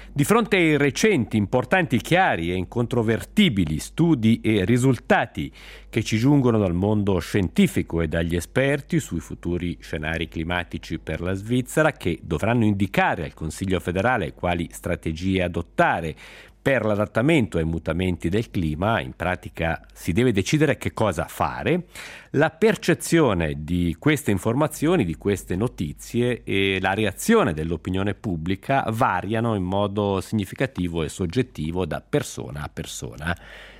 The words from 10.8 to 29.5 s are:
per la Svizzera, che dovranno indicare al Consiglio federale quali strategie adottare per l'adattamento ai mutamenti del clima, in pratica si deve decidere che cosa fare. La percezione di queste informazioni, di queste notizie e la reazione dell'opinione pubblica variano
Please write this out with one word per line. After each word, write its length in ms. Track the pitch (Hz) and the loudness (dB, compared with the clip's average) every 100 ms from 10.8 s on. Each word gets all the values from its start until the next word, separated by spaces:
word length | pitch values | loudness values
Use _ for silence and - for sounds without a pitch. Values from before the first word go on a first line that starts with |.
| - 82 | -8 -10
per 200 | - 80 | -6 -6
la 140 | 87 | -4
Svizzera, 600 | 98 104 123 123 - 156 | -6 -2 -4 -2 2 0
che 260 | - - 80 | 0 -4 -4
dovranno 420 | - 80 101 120 | -4 -2 0 2
indicare 600 | 107 101 98 - 185 117 | 2 2 0 2 0 0
al 100 | 71 | -6
Consiglio 460 | - 80 - 95 92 | -8 -10 -6 -2 -2
federale 540 | 90 90 107 127 78 | -2 0 0 0 -2
quali 360 | - 87 87 85 | -4 -2 -2 -4
strategie 720 | - - 85 - 80 92 95 | -6 -6 -4 -4 -4 -2 0
adottare 760 | 87 82 80 - 170 110 82 73 - - - _ | 0 -4 -8 0 0 0 -4 -8 -16 -20 -20 _
per 220 | - 131 107 | 0 2 2
l'adattamento 720 | 101 104 - 131 165 107 85 | 0 0 0 2 2 2 0
ai 80 | 82 | -2
mutamenti 640 | 82 80 82 92 87 - | -2 -4 -2 0 0 -2
del 200 | 101 120 | -2 -2
clima, 520 | - 80 76 98 110 | -2 -2 0 0 0
in 100 | 65 - | -2 -6
pratica 680 | 85 90 - - 82 80 - | -4 -4 -8 -4 -2 -2 -8
si 220 | - - | -12 -2
deve 180 | 90 127 | 2 2
decidere 460 | 98 92 151 151 117 | 2 0 2 2 0
che 160 | - | -4
cosa 320 | - 110 85 78 | 0 0 0 -6
fare. 640 | - 82 62 113 175 165 - - - - | -2 -4 -2 -2 -2 -4 -16 -18 -18 -6
La 200 | - 156 | 0 0
percezione 1120 | - 220 196 - 165 - 165 143 92 80 73 76 | 2 2 2 0 0 2 4 4 4 0 -2 -2
di 320 | 90 87 80 | 0 0 0
queste 320 | 147 151 - | 0 0 0
informazioni, 720 | 98 110 120 151 - 143 180 | -2 0 0 -2 0 0 2
di 140 | 92 78 | 0 -2
queste 400 | 98 98 - 90 | -2 -2 -2 -2
notizie 840 | 117 - 78 - - 117 123 120 - | -2 -2 -8 -8 -6 -2 -2 -2 -4
e 320 | 98 98 95 | 0 2 2
la 140 | 95 | 0
reazione 600 | 98 104 - - 226 156 | 0 -2 -2 2 4 4
dell'opinione 600 | 76 80 85 - 92 101 | 0 -4 -4 -4 -2 -2
pubblica 720 | 95 113 87 80 98 - 135 - | -4 -4 -4 -2 -4 0 0 0
variano 640 | 113 123 92 87 113 117 | 0 0 0 -2 -2 0